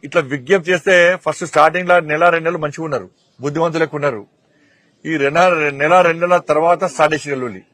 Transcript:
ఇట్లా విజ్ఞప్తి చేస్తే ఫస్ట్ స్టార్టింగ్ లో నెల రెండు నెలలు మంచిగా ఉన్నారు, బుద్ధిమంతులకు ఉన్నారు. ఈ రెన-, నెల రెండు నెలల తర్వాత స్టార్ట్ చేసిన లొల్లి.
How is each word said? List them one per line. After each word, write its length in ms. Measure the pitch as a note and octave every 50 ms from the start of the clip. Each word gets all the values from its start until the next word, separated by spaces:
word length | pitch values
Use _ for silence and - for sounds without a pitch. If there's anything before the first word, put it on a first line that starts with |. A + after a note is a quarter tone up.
| -
ఇట్లా 180 | C#3 - F3+ D3+ B2+
విజ్ఞప్తి 400 | C#3 C#3+ B2 C3 G3 G3 D#3+ E3
చేస్తే 240 | F#3 E3+ - G3 F#3+ F3 F3 F3 F#3 F#3 _
ఫస్ట్ 200 | - D3 - F3+ D#3
స్టార్టింగ్ 380 | - D3+ D3+ D#3+ D#3+ F3+ F#3 F3
లో 60 | F3+ F3 E3 D3+
నెల 120 | D3+ D3+ E3+ F3 E3+
రెండు 140 | E3 D#3+
నెలలు 140 | E3 F3 E3+ D#3
మంచిగా 220 | D3 C#3+ - E3
ఉన్నారు, 200 | D#3+ C#3+ A#2 F#2+ F#2 _ _ _ _ _ _ A#2+
బుద్ధిమంతులకు 520 | C#3+ C#3+ D#3 E3 E3+ D#3 E3 D#3+ D3 - D3
ఉన్నారు. 240 | C#3+ D3 B2 G#2+ G2+ _ _ _ _ _ _ _ _ _ _ _ _ _ _ _ _ -
ఈ 40 | E3 D3+ C#3
రెన-, 460 | C#3 D3 E3 F3+ F#3 F3 D#3+ D3+ D3 C#3 C#3
నెల 120 | C#3+ D#3 F3 F#3 F3+
రెండు 140 | E3+ E3 E3+ F3
నెలల 160 | F3 F3+ F3 - -
తర్వాత 320 | D3+ D3+ D#3+ E3+ F3 E3 F#3 F3 -
స్టార్ట్ 220 | - D#3 D3+ D#3
చేసిన 240 | D3 - D3 C#3 C3 B2+
లొల్లి. 200 | A#2+ G2 F#2 - _